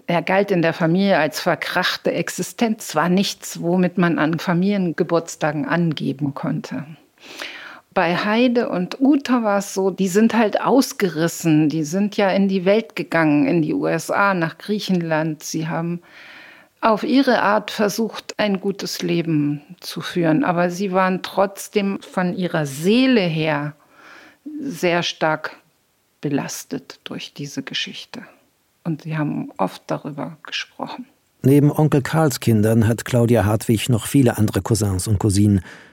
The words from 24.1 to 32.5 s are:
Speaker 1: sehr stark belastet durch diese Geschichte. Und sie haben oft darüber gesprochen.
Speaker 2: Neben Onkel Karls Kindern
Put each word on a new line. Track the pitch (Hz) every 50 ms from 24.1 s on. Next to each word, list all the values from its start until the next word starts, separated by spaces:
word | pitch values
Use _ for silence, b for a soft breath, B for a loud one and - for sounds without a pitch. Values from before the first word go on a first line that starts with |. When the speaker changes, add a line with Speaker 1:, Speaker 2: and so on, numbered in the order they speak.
| B B B B B B - 294 302 302
Speaker 1:
sehr | - 143 170 - 180 175 170 175 170
stark | - - - 175 156 156 147 - - - - _ _ _ _ _ _ _ _ _ _ _ _
belastet | - 147 143 131 170 170 - - - - 160 143 - - - _ -
durch | - - - - - -
diese | - 143 143 - 139 -
Geschichte. | - - - - - - - - - - - 196 - - _ _ _ _ _ _ _ _ _ -
Und | 170 156 143 -
sie | 156 156
haben | 156 147 151 - 151 - 277 -
oft | - 190 180 - - _
darüber | - 156 147 - 151 143 143 151 165 156 - -
gesprochen. | - - - - - _ - - - - - 247 _ _ _ _ _ _ _
Speaker 2:
Neben | - 131 143 147 139 147
Onkel | - - 156 147 - 143
Karls | 131 - - 160 160 143 - -
Kindern | - 120